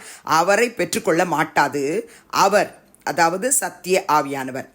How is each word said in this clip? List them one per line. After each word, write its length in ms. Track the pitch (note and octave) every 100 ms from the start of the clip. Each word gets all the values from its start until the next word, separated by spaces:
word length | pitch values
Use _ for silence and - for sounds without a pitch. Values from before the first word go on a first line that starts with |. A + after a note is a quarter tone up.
| - -
அவரை 480 | - D#3 F3 G3+ A#3+
பெற்றுக்கொள்ள 540 | A#3 E3+ - - E3 F#3
மாட்டாது. 840 | D3+ D#3 - C#3+ C#3+ C#3 F3+ - - _
அவர்," 540 | - G3 G3+ E3 - _ _
அதாவது 480 | - C#3+ E3 F#3 B3
சத்திய 540 | C#4 F3+ - F3+ F#3 -
ஆவியானவர், 580 | D3+ C#3 C#3 C3 C3 -